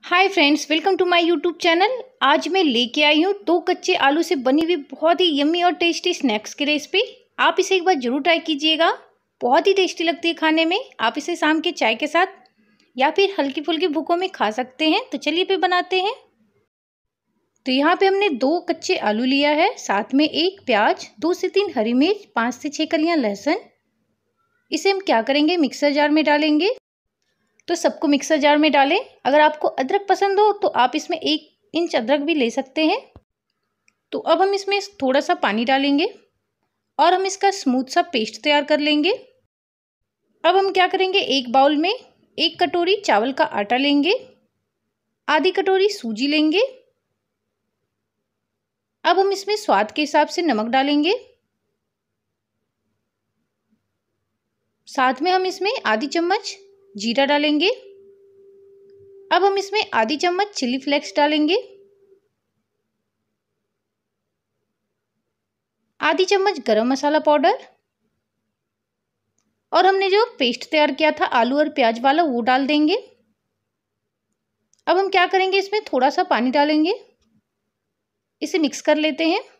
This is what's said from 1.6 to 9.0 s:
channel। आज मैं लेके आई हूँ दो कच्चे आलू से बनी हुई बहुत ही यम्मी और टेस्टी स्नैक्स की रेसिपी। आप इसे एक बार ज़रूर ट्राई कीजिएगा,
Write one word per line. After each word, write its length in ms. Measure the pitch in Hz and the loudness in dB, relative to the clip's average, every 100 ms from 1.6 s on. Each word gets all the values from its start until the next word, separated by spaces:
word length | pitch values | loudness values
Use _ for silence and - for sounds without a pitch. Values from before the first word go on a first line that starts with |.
channel। 320 | 349 330 403 508 - _ | 0 2 2 -2 -10 _
आज 240 | 262 302 311 | 2 2 2
मैं 140 | 370 | 0
लेके 380 | 330 233 240 285 | 2 2 -2 2
आई 180 | 294 302 | 2 4
हूँ 100 | 349 403 - | 2 -2 0
दो 120 | 349 | -2
कच्चे 340 | 349 349 - 370 | 0 -4 -2 0
आलू 260 | 269 294 | 2 2
से 140 | 330 330 | -2 -2
बनी 240 | 247 285 | 0 0
हुई 140 | 330 349 277 | 0 -2 -4
बहुत 320 | - 320 349 | -4 0 2
ही 80 | 359 277 | 0 0
यम्मी 220 | 285 349 | 0 2
और 100 | 349 | 0
टेस्टी 400 | 320 339 330 349 | 0 -2 -2 -4
स्नैक्स 400 | 349 269 214 214 | -2 -2 -2 -6
की 100 | - | -8
रेसिपी। 380 | 285 302 - 370 480 - _ - | -4 -4 -2 -2 -2 -6 _ -2
आप 160 | 277 330 | 0 0
इसे 160 | 370 381 | 0 0
एक 80 | |
बार 100 | 339 349 | 2 0
ज़रूर 260 | 240 269 | 0 -2
ट्राई 160 | 285 330 | 0 0
कीजिएगा, 500 | 330 302 311 311 330 494 | 0 -4 -2 2 0 0